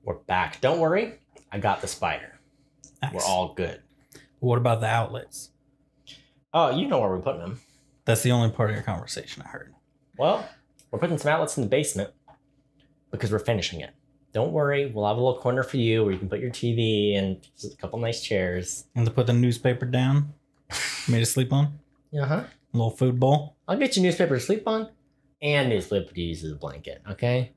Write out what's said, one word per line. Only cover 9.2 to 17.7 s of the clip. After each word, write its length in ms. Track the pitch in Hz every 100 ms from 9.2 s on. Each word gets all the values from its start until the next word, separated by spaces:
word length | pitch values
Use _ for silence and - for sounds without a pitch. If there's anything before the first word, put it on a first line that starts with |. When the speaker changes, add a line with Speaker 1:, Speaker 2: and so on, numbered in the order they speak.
| - -
Speaker 2:
I 40 | -
heard. 260 | - - - _ _ _ -
Speaker 1:
Well, 300 | 143 220 - - _ _ _
we're 80 | 110
putting 200 | 170 156
some 120 | 147
outlets 260 | 156 151 -
in 60 |
the 60 | 113
basement 420 | 131 147 95 101 _ _ - _ _ _ _ _ _ _
because 200 | 104 104
we're 80 | 104
finishing 420 | - 110 85 85
it. 100 | 71 _ _ _ _
Don't 200 | 110 131
worry, 340 | 156 143 143 139
we'll 200 | 107 104
have 100 | 110
a 40 |
little 200 | 123 123
corner 220 | 127 127
for 140 | 127 135
you 260 | 113 113
where 80 | 107
you 60 | 92
can 100 | 95
put 120 | 104
your 100 | 123
T 240 | 120 120
V 400 | 117 113 107 104
and 280 | 101 98 92 - _
just 160 | 104